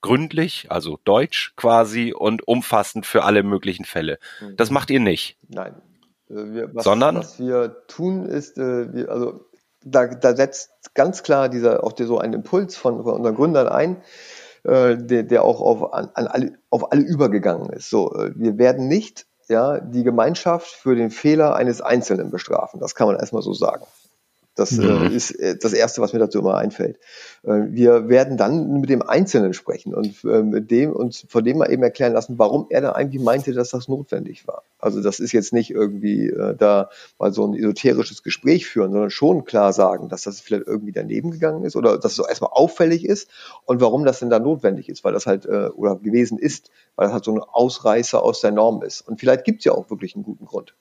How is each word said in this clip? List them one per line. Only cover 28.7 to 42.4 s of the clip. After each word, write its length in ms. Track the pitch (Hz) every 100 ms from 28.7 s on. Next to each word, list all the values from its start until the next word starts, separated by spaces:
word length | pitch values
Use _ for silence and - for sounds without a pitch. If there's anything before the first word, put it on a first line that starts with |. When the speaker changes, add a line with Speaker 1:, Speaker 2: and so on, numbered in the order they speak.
| 143
Speaker 2:
mit 80 | 135
dem 140 | 127
Einzelnen 500 | - 127 190 131 98
sprechen 400 | 90 - - -
und, 280 | 104 104 101
äh, 220 | 113 110
mit 260 | 107 107 110
dem, 220 | 117 113
uns 340 | - 123 - -
von 160 | 120
dem 140 | 113 147
mal 140 | -
eben 100 | 131
erklären 300 | 123 - 123
lassen, 260 | 117 117 120
warum 280 | 107 135 -
er 100 | -
da 120 | 143
eigentlich 280 | - 139 135
meinte, 320 | 120 131 139
dass 180 | 123 120
das 180 | 127 120
notwendig 580 | 135 143 - - - -
war. 160 | - _ _
Also 240 | - 104
das 160 | 101 98
ist 140 | 117
jetzt 200 | 117 101
nicht 200 | 117 113
irgendwie, 560 | 101 104 101 104 104 110
äh, 260 | - 101 107
da 320 | 107 101 95 - - _
mal 140 | 104
so 120 | 101
ein 100 | 104
esoterisches 680 | 104 110 101 131 127 113 -
Gespräch 440 | - - - 175 -
führen, 240 | - 95
sondern 180 | 101 104
schon 340 | - 147 180
klar 280 | - 110 101
sagen, 360 | 95 95 95 87
dass 140 | 92
das 180 | - 101
vielleicht 280 | - 104 98
irgendwie 240 | 107 104
daneben 400 | 101 107 110 165
gegangen 320 | 165 160 156
ist 100 | -
oder 240 | - 117 104
dass 140 | 107
es 40 | -
so 80 |
erstmal 280 | - 123